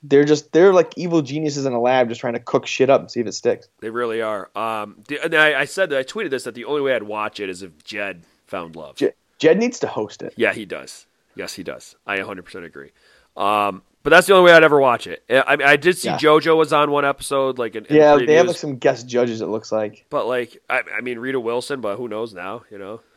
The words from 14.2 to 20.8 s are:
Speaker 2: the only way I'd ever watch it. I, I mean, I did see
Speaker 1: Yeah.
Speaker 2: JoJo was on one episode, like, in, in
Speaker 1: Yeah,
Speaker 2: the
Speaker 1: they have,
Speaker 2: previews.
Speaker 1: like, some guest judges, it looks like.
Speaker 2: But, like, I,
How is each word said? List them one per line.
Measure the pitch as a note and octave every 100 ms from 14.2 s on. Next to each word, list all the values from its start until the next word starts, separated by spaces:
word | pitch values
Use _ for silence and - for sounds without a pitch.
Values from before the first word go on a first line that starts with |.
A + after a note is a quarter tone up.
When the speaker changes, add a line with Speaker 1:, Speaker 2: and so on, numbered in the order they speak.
| F#3
Speaker 2:
the |
only | G3 F3+
way | E3
I'd |
ever | D#3+ D3
watch | C3+ A#2 -
it. | E2+ _
I, | B2+
I | C3 D3
mean, | C#3
I | D3
did | D3+ F#3
see | -
Speaker 1:
Yeah. | C#3+
Speaker 2:
JoJo | D3+ D3+ D#3+ D#3+
was | D#3
on | D3+ D3
one | C#3+
episode, | C#3 C#3 - C#3 C3+ B2+
like, | A#2
in, | A2 G#2+
in | D3+
Speaker 1:
Yeah, | D3+ D3
Speaker 2:
the | B2
Speaker 1:
they |
have, | D#3+
Speaker 2:
previews. | F3
Speaker 1:
like, | E3
some | D#3 C3
guest | D3 B2+ B2
judges, | A#2+ A#2+ A2
it | F2+
looks | A2 -
like. | A2 G#2+ G#2 _
Speaker 2:
But, | - G#2+
like, | B2+ A#2 - _
I, | C3